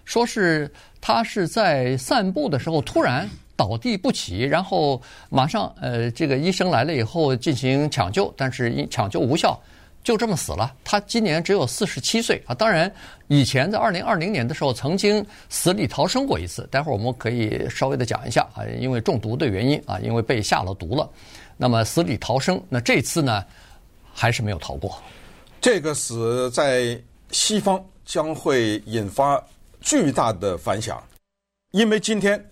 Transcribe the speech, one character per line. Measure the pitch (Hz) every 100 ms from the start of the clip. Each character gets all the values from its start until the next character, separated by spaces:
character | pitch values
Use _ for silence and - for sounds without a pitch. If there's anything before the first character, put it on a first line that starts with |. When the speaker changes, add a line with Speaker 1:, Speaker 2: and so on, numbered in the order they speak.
Speaker 1:
说 | - 226 233
是 | 226 175 156 147 - - -
他 | - 226
是 | 220 214 165
在 | 233 190 139 127 131
散 | - 277 190
步 | 240 269
的 | 123
时 | 160
候 | 160
突 | - 330
然 | 226 123 202 - - -
倒 | 131 117
地 | 247 196
不 | 269
起， | - - 90
然 | 139 160
后 | 185 185 147 123 - - -
马 | - 139
上， | 214 190 -
呃， | 127 117 120
这 | 117 151
个 | 135
医 | 175
生 | 185 180
来 | 120
了 | 147 139
以 |
后 | 113 170 147 127
进 | 170 135
行 | 131 135 147
抢 | - 92
救， | 143 - -
但 | 131
是 | 127 120
因， | 135 147
抢 | - 101
救 | 170
无 | 127 160
效， | 202 - - - - -
就 | - 214
这 | 226
么 | 165
死 | -
了。 | 76 120 -
他 | - 202
今 | 202 233
年 | 208 156
只 | 180
有 | 196 127
四 | - 202
十 | 135
七 | - 226
岁 | 233 - -
啊。 | 139
当 | 220
然， | 165 185 - - - -
以 | 143 123
前 | 131 165
在 | 208
二 | 226
零 | 180
二 | 226 185
零 | 180
年 | 180 117
的 |
时 | 147
候 | 143
曾 | 120 139 190
经 | 208 208 202 - -
死 | - 220
里 | 214 147
逃 | - 165
生 | 254 277
过 | 82
一 | 87
次， | - -
待 | 135
会 | 156
儿 | 104
我 |
们 | 120 123
可 | 113
以 | 120 107 - -
稍 | - 131
微 | 139
的 |
讲 | 117 104 -
一 |
下 | 143 - 113
啊， | 107 120
因 | 127
为 | 120
中 | 151 123
毒 | 110 131
的 | 143
原 | 95 127
因 | 151 -
啊， | 95
因 | 113 117
为 |
被 | 113 120
下 | - 156
了 | 95
毒 | 98 82 135
了。 | 143 - - - - -
那 | 127
么 | 113 107
死 | 165
里 | 170 113
逃 | - 117
生， | - 185 -
那 | 123
这 | 120 208
次 | - 170
呢， | 135 104 - - - - - - -
还 | - 117
是 | 117
没 | 107
有 | 87
逃 | - 69
过。 | - - - - - - - -
Speaker 2:
这 | 247 196
个 | 151
死 | 143 - 117 113 123 127
在 | 123 143 127 120 120 - - -
西 | - - 214
方 | 202 185 - -
将 | - 165 156
会 | 156 165 131 113 107 -
引 | 113 98
发 | - 139 143 - - - -
巨 | - 294 151
大 | 175 120
的 | 87 98 85
反 | 107 101
响， | 110 58 - _ _ _ _ _ _
因 | 190 226
为 | 214
今 | - 214
天 | 196 208 -